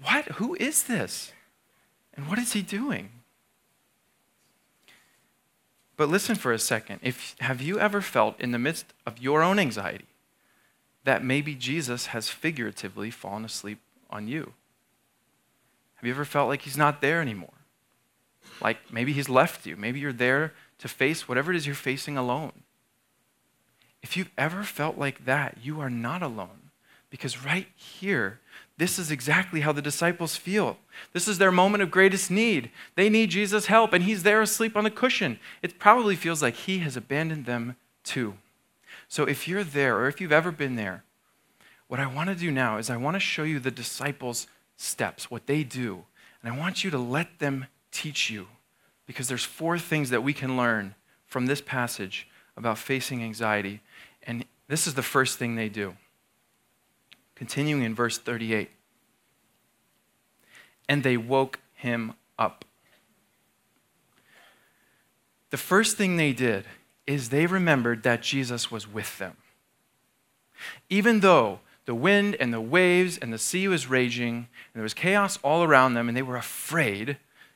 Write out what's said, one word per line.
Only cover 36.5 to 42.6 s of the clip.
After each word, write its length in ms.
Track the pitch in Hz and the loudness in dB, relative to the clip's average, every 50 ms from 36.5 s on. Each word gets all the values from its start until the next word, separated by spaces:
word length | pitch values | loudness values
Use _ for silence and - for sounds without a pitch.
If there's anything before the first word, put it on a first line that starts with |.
| 117 | 0
he 240 | - - 190 190 185 | -2 -2 -2 -2 0
has 180 | 170 147 123 | -2 -2 -4
abandoned 480 | 123 107 - 135 147 160 160 160 151 127 | -6 -6 -4 -2 -2 -2 -2 -4 -6 -4
them 320 | 123 123 120 117 120 123 - _ _ _ _ | -4 -4 -4 -4 -6 -8 -12 _ _ _ _
too. 320 | - - - 135 120 107 98 98 _ _ _ _ _ _ _ _ _ - - - - - | -12 -8 -6 -4 -4 -4 -6 -12 _ _ _ _ _ _ _ _ _ -20 -20 -20 -16 -8
So 160 | - - 147 | -2 0 0
if 220 | - 139 - - | 0 0 -2 -4
you're 160 | 160 180 202 | -4 -4 -4
there, 360 | 202 156 139 143 139 131 113 98 | -4 -2 0 2 2 4 4 2
or 100 | 120 139 | 2 0
if 120 | 147 - | -2 -4
you've 120 | 190 156 | 0 2
ever 180 | 151 160 165 180 | 4 4 4 2
been 240 | 160 143 143 131 127 | -2 -4 -4 -4 -2
there, 280 | 117 107 95 92 98 - _ _ _ _ _ _ _ _ _ _ _ _ - - _ _ | -4 -4 -6 -8 -10 -14 _ _ _ _ _ _ _ _ _ _ _ _ -20 -20 _ _
what 140 | - 127 127 | -8 -4 -4
I 60 | 139 | -4
want 240 | 135 127 147 165 190 | -4 -4 -4 -4 -4
to 40 | 196 | -2
do 160 | 170 175 170 | -2 -2 0
now 280 | 143 131 | 2 2